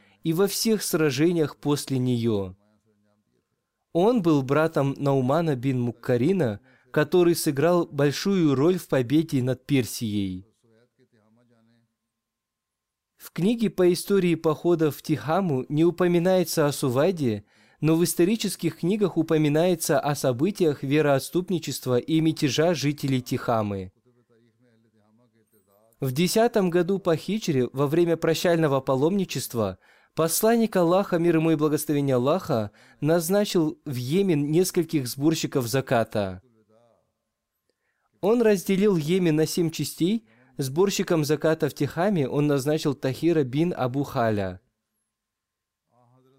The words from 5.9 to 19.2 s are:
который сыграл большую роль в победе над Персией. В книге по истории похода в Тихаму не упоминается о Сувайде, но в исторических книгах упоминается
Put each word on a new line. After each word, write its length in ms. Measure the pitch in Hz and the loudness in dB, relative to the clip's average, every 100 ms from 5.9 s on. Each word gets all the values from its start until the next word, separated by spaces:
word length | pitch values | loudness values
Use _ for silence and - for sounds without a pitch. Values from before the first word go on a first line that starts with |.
| - - 123 139 196 123 101 _ _ _ | -6 -2 0 2 2 0 -4 _ _ _
который 420 | 156 147 180 175 | -2 2 4 4
сыграл 520 | 165 160 135 165 175 - | 2 -2 0 2 2 0
большую 680 | 143 143 135 196 196 156 | 0 -2 0 0 2 2
роль 240 | 131 160 185 | 4 2 0
в 80 | - | -2
победе 560 | 139 120 147 160 135 | -2 2 0 0 -2
над 240 | 127 127 - | -2 -4 0
Персией. 800 | 139 110 - 113 104 98 92 92 _ 113 110 123 _ 123 113 110 113 120 117 113 117 117 _ _ _ _ _ _ _ _ _ _ _ _ _ | 0 0 -4 -4 -4 -4 -8 -14 _ _ _ _ _ _ _ _ _ _ _ _ _ _ _ _ _ _ _ _ _ _ _ _ _ _ _
В 160 | - | -14
книге 360 | - 185 233 208 | -4 -2 0 -2
по 220 | - 180 | 2 2
истории 420 | 180 - 196 175 | 2 0 0 2
похода 560 | 160 160 147 175 170 156 | 0 -2 -2 0 2 0
в 120 | - | -2
Тихаму 640 | - 147 131 170 190 131 - | -4 -4 0 -2 0 -4 -2
не 160 | 147 | 2
упоминается 800 | 170 170 180 175 180 185 175 - 147 | 2 2 0 2 2 2 0 0 0
о 60 | |
Сувайде, 720 | - 139 123 170 175 127 104 - _ _ - | 0 -2 2 0 0 -2 -4 -8 _ _ -4
но 160 | 151 160 | 0 2
в 60 | |
исторических 760 | 175 - 175 226 202 - 165 - | 2 2 2 2 -4 -4 -6 -2
книгах 380 | 170 214 190 | -2 0 0
упоминается 840 | 165 | 0